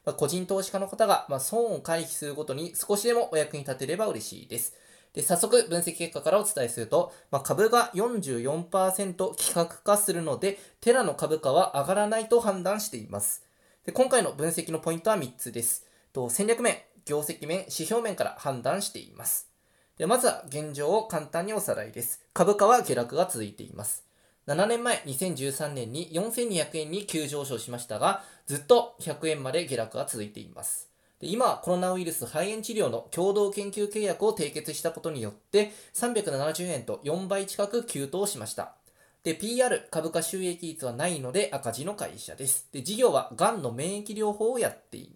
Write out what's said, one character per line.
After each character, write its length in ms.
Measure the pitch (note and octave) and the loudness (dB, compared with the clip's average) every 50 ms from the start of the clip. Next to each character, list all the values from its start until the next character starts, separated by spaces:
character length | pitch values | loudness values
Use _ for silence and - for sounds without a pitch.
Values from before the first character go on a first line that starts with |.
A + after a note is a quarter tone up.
| _ | _
ま 80 | - C3+ | -4 0
あ、 20 | |
個 140 | - D3+ C#3 | 2 2 2
人 160 | F3 F3+ F#3 | 2 0 0
投 180 | - G3 F#3+ F#3 | 0 0 0 0
資 80 | - | -2
家 80 | - F#3+ | -2 -4
の 60 | G3 | -4
方 200 | F#3+ - - A3 | -2 0 4 4
が、 180 | G#3 - - - - | 6 6 4 2 0
ま 60 | C#3 | -4
あ、 40 | C3 | -4
損 340 | - - - A3+ A#3 A3+ F#3+ | -2 0 2 2 2 2 0
を 60 | C#3 | -2
回 220 | - - E3 E3 D#3+ | -2 -2 0 0 -2
避 60 | - | -4
す 180 | - - D#3 | -6 -6 -6
る 80 | D3 C#3+ | -6 -6
こ 100 | D3 D3+ | -4 -4
と 80 | D3 C3 | -4 -4
に 220 | C#3 E3 F3 - | -4 -6 -6 -6
少 220 | - - - G#3 G3+ | -4 -2 0 0 2
し 60 | G#3+ | 4
で 100 | A#3+ A#3+ | 4 4
も 180 | A#3 A3+ - - | 4 4 4 2
お 60 | D#3 | 2
役 180 | D3 D3 - | 2 2 -2
に 40 | C#3+ | -6
立 160 | C3+ C#3 C3 | -6 -6 -4
て 100 | B2+ C3+ | -4 -2
れ 100 | B2+ E3 | -2 -2
ば 100 | F#3+ A3 G#3 | 0 0 -2
嬉 160 | E3 A2 - | -2 -4 -6
し 180 | - - - - | -10 -12 -14 -12
い 60 | - | -8
で 100 | G#2+ - | -6 -4
す。 160 | - - - - - - - - - _ - | -4 -4 -6 -10 -20 -20 -20 -20 -20 _ -6
で、 100 | D#3 D3+ | -2 0
早 140 | - F#3 | 2 4
速 300 | E3+ - G#3+ A#3+ B3 A3+ E3+ | 4 4 6 6 6 6 4
分 120 | E3+ E3+ | 2 -2
析 160 | E3+ - - | 0 -2 -4
結 180 | - F3 F#3 - | -4 -6 -6 -6
果 60 | D3+ | -2
か 100 | C3 D#3 | 2 4
ら 100 | E3 G#3 | 4 4
お 40 | G3+ | 4
伝 220 | - - C#3+ B2+ | 2 0 0 -2
え 20 | A#2 | -2
す 100 | - A#2+ | -2 -4
る 60 | A2+ | -2
と、 260 | G#2 - D#3+ - - - - - _ | 2 4 4 4 2 -2 -14 -6 _
ま 100 | - C#3 | -4 -2
あ、 20 | - | 0
株 260 | - D3+ D3+ G#3 A3+ | 0 2 4 4 6
が 220 | A#3+ A#3+ A#3 - - | 6 4 4 2 0
四 260 | F3 G#3+ A#3+ B3 G#3+ | 0 0 0 0 -2
十 200 | D3+ C#3 B2+ A#2 | -4 -2 -2 -2
四 240 | A#2+ C3+ D3 E3 F3 | -2 -2 -2 -2 -2
パ 240 | - - F#3+ F#3 F#3 | 0 2 2 2 2
ー 60 | F#3 | 2
セ 100 | - G3+ | 0 -2
ン 100 | G3 F3 | -4 -2
ト 200 | - F#3 - - | -2 -2 -2 -2
規 160 | - - - - | -2 -2 0 2
格 300 | F3 E3+ E3+ - - - | 2 0 0 -2 -2 2
化 140 | G#3 G3+ | 4 4
す 160 | G#3 - - F3 | 4 4 2 0
る 100 | E3+ E3 | 0 0
の 160 | D#3 C3 A#2 | 0 0 0
で、 200 | - G3 G3 - - - - _ | 0 -2 -2 -4 -8 -18 -20 _
テ 120 | - A3+ B3 | 4 6 6
ラ 100 | C4 A#3 | 6 4
の 120 | E3 C#3 | 2 0
株 260 | - E3+ C#3+ D#3 D#3 | 0 0 0 0 2
価 120 | - C3+ C3 | 2 4 6
は 200 | E3 F#3 - - | 6 4 4 2
上 100 | C#3+ C#3 | 0 0
が 100 | C#3+ F#3+ | 2 2
ら 120 | G#3 G#3 | 2 2
な 120 | G#3 A3 A3+ | 2 2 0
い 100 | G#3+ A3 | 2 4
と 120 | A#3+ A#3+ | 4 6
判 220 | A3 G#3+ F#3+ F#3+ F3 | 6 4 2 0 0
断 180 | F#3+ G3+ A3 | 0 0 -2
し 100 | - - | -2 -6
て 60 | - | -8
い 120 | A#2 G#2+ - | -10 -8 -8
ま 120 | G2+ G2+ | -6 -2
す。 220 | - - - - - _ _ _ _ _ _ _ _ | -2 -2 -2 -4 -8 _ _ _ _ _ _ _ _
で、 80 | - - | -2 2
今 160 | - C4 C4 | 2 4 6
回 140 | C4 A#3+ F#3+ | 6 4 4
の 100 | C#3 - | 2 0
分 180 | C#3+ D3 E3 | -2 -2 0
析 200 | D#3 - - - | 0 -2 -2 -4
の 80 | D#3+ D#3 | -4 -4
ポ 140 | - E3 E3 | -2 -2 -2
イ 40 | |
ン 40 | E3 | 0
ト 100 | - A3 | 2 2
は 60 | G#3+ | 2
三 160 | F3+ C#3+ B2 - | 2 0 -4 -8
つ 140 | - - B2 | -10 -10 -8
で 120 | G#2+ A#2 A2+ | -6 -4 -2
す。 220 | - - - - _ _ _ _ _ - | -2 -2 -4 -6 _ _ _ _ _ -6
と、 180 | C3+ B2 B2 | -4 -2 0
戦 160 | - - G3 | 0 0 2
略 160 | G#3+ A#3 A#3 A#3+ | 2 2 2 2
面、 140 | A3 E3 - - _ _ _ _ | 0 0 -2 -6 _ _ _ _
業 140 | - D3 D3 | -4 -2 -2
績 260 | D3 D3 D#3+ - D3+ | -2 -2 -6 -6 -6
面、 140 | D3 E3+ F#3+ | -4 -4 -4
指 100 | - - - - D#3+ | -4 -6 -6 -6 -2
標 160 | - A3 A#3 A3+ | 0 0 0 0
面 120 | A3 F3+ | 0 -2
か 80 | - - | -2 -2
ら 120 | - - - | -2 -4 -4
判 240 | - D3 C3 B2 A#2 | -4 -4 -4 -2 0
断 200 | C3 D#3+ G3 G3+ | 0 0 0 -2
し 80 | - | -4
て 100 | - - | -6 -10
い 120 | A1+ - - | -14 -16 -16
ま 80 | - A2 | -8 -4
す。 220 | - - - - - _ _ _ _ _ _ _ _ _ - | -4 -2 -4 -4 -8 _ _ _ _ _ _ _ _ _ -4
で、 80 | D#3 | 0
ま 120 | E3+ A#3+ B3 | 2 2 4
ず 100 | B3 A3+ | 4 2
は 160 | - - - | 2 0 -4
現 260 | C#3 C3 D3 D3+ D3+ C#3+ | -8 -8 -8 -6 -6 -4
状 240 | C3+ D3 D3 F#3+ | -2 2 2 2
を 120 | A3 - - | 2 2 0
簡 180 | F3 D#3 D3+ | -2 -4 -4
単 180 | C#3 - E3 F3 | -4 -4 -4 -2
に 80 | G3+ A3 | -2 -2
お 80 | G#3 | -2
さ 140 | - - G#2+ | -2 -2 -2
ら 100 | - G#2 | -2 -4
い 60 | - | -6
で 120 | - A#2+ A#2+ | -8 -6 -6
す。 220 | - - - - _ - | -6 -6 -8 -10 _ 2
株 240 | - F3 F#3+ G3+ | 4 6 6 6
価 100 | G3+ G3+ | 6 8
は 160 | G#3 B3 B3 F3+ | 8 8 6 4
下 120 | C#3 C3+ | 2 0
落 220 | B2 A#2+ A#2+ C3 | 0 0 0 0
が 100 | D3+ F#3 | 0 0
続 180 | F3+ - A#2 A2 | 0 0 -4 -6
い 80 | G#2 G#2 | -6 -8
て 120 | - G#2+ | -12 -14
い 80 | G#2 - | -14 -12
ま 100 | - G#2+ | -8 -6
す。 200 | - - - - _ _ _ _ _ _ _ _ | -6 -6 -6 -8 _ _ _ _ _ _ _ _
七 200 | - C#3+ D#3+ G3 | -2 0 2 2
年 180 | A3 A#3 A#3 A#3+ | 2 2 2 0
前、 180 | B3 A3 - - | 0 0 -2 -2
二 80 | D3+ C3 | -4 -4
千 200 | C3+ F#3 F#3 E3 | -2 -2 -2 -2
十 160 | B2+ C3 C#3 | -2 -4 -4
三 240 | C3+ - D#3+ C#3+ C#3+ | -4 -4 -4 -4 -4
年 180 | C3+ A#2+ A2 A#2+ | -6 -6 -6 -6
に 160 | D#3 F3 - D#3+ | -8 -8 -4 -4
四 180 | E3 G3+ A#3 | -2 -2 -2
千 180 | A#3 B3+ A#3+ A#3 | -2 -2 -2 0
二 100 | G3 E3+ | 0 0
百 200 | D3 - - D#3+ | -2 -2 -4 -6
円 120 | D3+ D3+ | -6 -4
に 160 | E3 G3+ F#3+ | -6 -6 -4
急 200 | - - D#3+ D3+ | -4 -4 -2 -2
上 180 | C3 C#3+ C#3+ C#3 | -2 -4 -6 -4
昇 140 | C3+ C3 A2 | -4 -6 -6
し 140 | - - A#2+ | -6 -8 -10
ま 80 | A#2+ | -10
し 60 | - | -8
た 120 | - A2 G#2+ | -6 -2 0
が、 240 | C3 F3+ G3 G3 - - - - _ | 2 2 0 0 -4 -14 -20 -14 _
ず 120 | - C#3 C#3+ | -6 -6 0
っ 0 | |
と 340 | - - B3 A#3 A#3 - - - | 4 6 6 6 6 4 -4 -10
百 280 | - E3 C#3+ - - D#3+ | -8 -8 -6 -4 -2 -2
円 140 | D#3 D3 C3 | -2 -2 -2
ま 80 | C3 | -2
で 160 | B2+ E3+ F3 | -2 -2 -2
下 100 | C3 C3 | -2 -2
落 220 | A#2 A2+ A2 - A#2+ | -4 -4 -4 -4 -6
が 80 | C#3+ | -6
続 160 | - - A#2 G#2 | -4 -6 -6 -8
い 60 | G#2 | -10
て 100 | - A2 | -10 -14
い 100 | G#2+ E2+ | -16 -16
ま 140 | - - - | -14 -10 -8
す。 280 | - - - - - _ _ _ _ _ _ | -8 -8 -8 -10 -12 _ _ _ _ _ _
で、 60 | D3 D3+ | -8 -4
今 180 | F#3+ A#3+ B3+ | 0 2 4
は 120 | G#3 - - | 4 2 2
コ 140 | - E3+ F3+ | 0 0 0
ロ 40 | |
ナ 160 | F3+ F3+ F#3 F#3 | 0 2 0 0
ウ 80 | F#3 | -2
イ 40 | F3+ | -2
ル 80 | E3 D#3 | -4 -4
ス 120 | - - | -4 -6
肺 260 | - - D3+ F3 G3+ | -4 -2 -2 -2 -2
炎 120 | G#3+ A3 G#3+ | -4 -6 -6
治 100 | - A3+ | -4 -2
療 160 | G#3+ F#3 B2+ | 0 0 0
の 180 | A2+ - - - | 0 -4 -6 -6
共 240 | - E3 F3+ G3 G3 | -2 0 2 2 4
同 160 | G#3 G#3 G3 | 4 2 2
研 200 | G3+ G#3 G3 G3+ | 0 -2 -6 -4
究 200 | G3 G#3 G#3 G#3 | -4 -2 -2 -2
契 100 | G#3 A3 | -2 0
約 260 | G#3 G3 E3+ - G3 | 0 0 0 2 2
を 60 | A3 G#3 | 2 2
締 200 | G#3+ D#3+ D3 - | 2 -2 -4 -4
結 200 | D3+ - - C#3+ | -6 -8 -6 -6
し 100 | - - | -4 -2
た 80 | E3 | -4
こ 100 | D#3+ D#3+ | -4 -4
と 100 | - E3 | -6 -6
に 100 | D#3 C3 | -6 -4
よ 100 | A2 G#2 | -6 -6
っ 20 | G#2 | -8
て、 400 | - _ _ - G3+ G#3 G#3 - - - - - | -12 _ _ 4 4 4 4 0 -10 -14 -10 -4
三 220 | - B3 A#3+ A#3+ | -2 -2 0 0
百 160 | G#3+ G3+ F3 | 0 0 0
七 220 | C#3+ C3 C#3 D#3 D#3+ | 0 0 0 0 -2
十 120 | - F3 | -2 -4
円 200 | F3+ D#3+ C3 A2+ | -4 -4 -4 -4
と 160 | - - - - | -6 -6 -4 -2
四 240 | C#3+ D#3 F3+ F#3+ F3+ | -2 -2 -2 -2 -2
倍 180 | G3 G3 G3 | -2 -2 -2
近 220 | F#3+ - - G3+ G3+ | -2 -2 -2 -2 0
く 160 | A#3+ A#3+ A#3 | 0 -2 -2
急 240 | A#3 - C#3+ C#3 C#3 | -2 -4 -4 -4 -2
騰 180 | E3+ F#3 G3+ | -2 0 0
し 120 | G3+ - - | -2 -2 -4
ま 80 | G#2 | -8
し 80 | G2+ - | -8 -6
た。 180 | - G2 - - _ _ _ _ _ _ _ _ _ - | -8 -8 -10 -12 _ _ _ _ _ _ _ _ _ -4
で、 120 | E3+ D#3+ | -4 -2
ピ 220 | - G3 A3 A#3+ | -2 -2 0 2
ー 80 | B3 B3+ | 4 4
ア 20 | B3 | 4
ー 20 | |
ル、 180 | G3 - - - | 2 0 -2 -4
株 200 | - D#3+ D#3 E3 | -4 -2 -2 0
価 120 | - E3+ - | 0 -2 -2
収 200 | - - F#3+ F#3 | -2 -2 -4 -2
益 240 | F3+ E3+ E3+ F3 | -4 -4 -4 -6
率 200 | E3 D3+ - C3+ | -10 -8 -6 -6
は 80 | B2 A#2 | -6 -4
な 120 | B2 D#3 F3+ | -2 -2 -2
い 120 | F3 D3 | -2 -4
の 100 | C3 B2 | -4 -2
で 200 | C3 F#3+ G#3+ - - | 0 0 0 0 -2
赤 200 | C#3 - B2 G2+ | -4 -4 -4 -6
字 120 | A#2+ C#3+ | -4 -6
の 100 | F#3 G#3 | -6 -6
会 240 | G3+ - E2+ D#2+ - | -6 -8 -8 -10 -12
社 160 | - - - | -14 -14 -12
で 120 | - C#3 | -4 -2
す。 220 | C3+ - - - - - | 0 0 0 -2 -6 -10
で、 100 | C#3+ A2+ | -8 -6
事 140 | E3+ G#3+ | -4 2
業 160 | A3 C4 A3+ D3+ | 4 6 6 6
は 180 | C3 - - A#2+ | 4 2 0 0
が 140 | A2 E3+ G#3+ | 2 2 4
ん 120 | A#3 G3+ C#3+ | 4 2 -2
の 80 | B2 | -4
免 320 | A2+ A#2+ D3 F3+ G3+ G#3 G#3 | -4 -4 -4 -4 -4 -6 -8
疫 140 | G#3 G#3+ | -8 -4
療 160 | G#3 G#3+ G#3 G3+ | -2 0 0 0
法 180 | G#3 A3 A3+ | 0 0 0
を 80 | C4 A#3+ | 2 2
や 120 | G3 A#2 | 0 -2
っ 80 | - - | -2 -6
て 180 | _ _ - | _ _ -16
い 160 | - - - - | -16 -16 -16 -14